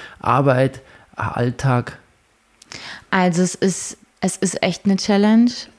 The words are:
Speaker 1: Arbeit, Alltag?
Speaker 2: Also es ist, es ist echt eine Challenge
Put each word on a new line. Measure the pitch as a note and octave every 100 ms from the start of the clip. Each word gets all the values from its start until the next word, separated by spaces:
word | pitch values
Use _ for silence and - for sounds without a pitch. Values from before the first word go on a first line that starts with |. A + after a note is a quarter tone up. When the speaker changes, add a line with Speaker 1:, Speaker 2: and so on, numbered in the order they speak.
| - -
Speaker 1:
Arbeit, | - B2 C#3 B2+ C3+ - - - _ -
Alltag? | - - B2 B2 C3+ B2 A#2+ - _ _ _ _ _ _ - - - - -
Speaker 2:
Also | F#3+ F3+ E3+
es | F3+ -
ist, | F#3+ E3+ - - _ _
es | F#3 -
ist | F#3+ -
echt | F3+ E3+
eine | G3+ G3
Challenge | - G3+ G#3+ A3+ A#3+ - -